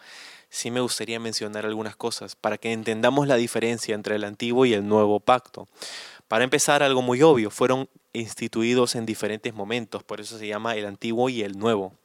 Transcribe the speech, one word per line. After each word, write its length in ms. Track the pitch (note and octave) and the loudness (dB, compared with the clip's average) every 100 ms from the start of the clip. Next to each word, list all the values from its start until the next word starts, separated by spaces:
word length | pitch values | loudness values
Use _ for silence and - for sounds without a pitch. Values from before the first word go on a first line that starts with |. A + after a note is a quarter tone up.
| - - - - _ | -16 -20 -20 -20 _
sí 220 | - A#2 | -10 -4
me 80 | B2 | -2
gustaría 400 | A#2+ - A2 A#2 | -2 -4 -6 -6
mencionar 460 | A#2 A2 G#2+ G#2 G#2+ | -6 -6 -6 -6 -4
algunas 320 | G#2+ G#2+ - | -4 -8 -6
cosas 400 | - - G2 - | -8 -6 -12 -6
para 200 | G#2+ G#2 | -4 -2
que 140 | A2+ | -4
entendamos 560 | A2+ A2+ A2 A#2+ C#3 C#3+ | -4 -2 2 2 4 4
la 80 | A#2+ | 2
diferencia 580 | A#2 A#2 A2+ A#2 - | 2 0 -2 -2 -4
entre 220 | G#2+ G2+ G#2+ | -4 -2 -4
el 80 | |
antiguo 420 | G2+ G#2 A#2+ A#2+ C3 | -4 -4 0 4 4
y 80 | |
el 140 | G#2 G#2 | 4 4
nuevo 320 | G#2+ G#2 G#2 | 4 4 4
pacto. 480 | - B2+ - - - - - - - - - | 4 2 0 -18 -18 -16 -14 -14 -16 -16 -2
Para 160 | A2 B2+ | 0 2
empezar, 360 | D3 - C#3+ | 2 4 4
algo 200 | C#3+ B2+ | 4 2
muy 200 | B2 B2 | 2 6
obvio, 300 | D#3+ C3 G#2 | 6 6 2
fueron 380 | - B2 C3 C3+ _ _ | 2 2 2 -4 _ _
instituidos 840 | A#2 G#2+ - A#2 A2+ A2+ B2 A#2+ B2 | -8 -8 -8 -4 0 2 4 2 0
en 100 | A2+ | -4
diferentes 480 | G#2 G#2 G#2+ A#2+ | -4 -4 -4 -8
momentos, 500 | A2 G2+ A#2+ G#2+ G2 | -8 -6 -6 -6 -10
por 180 | - G#2 | -10 -12
eso 160 | G#2 A2+ | -12 -12
se 100 | G#2+ | -8
llama 280 | G#2 A2+ G#2+ | -4 -4 -4
el 100 | G2+ | -6
antiguo 420 | G2 A#2 A2+ C3 | -6 -2 0 0
y 140 | A#2+ | 0
el 160 | G2+ G2 | -6 -2
nuevo, 340 | A2+ G#2+ F#2+ - | 0 0 -2 -10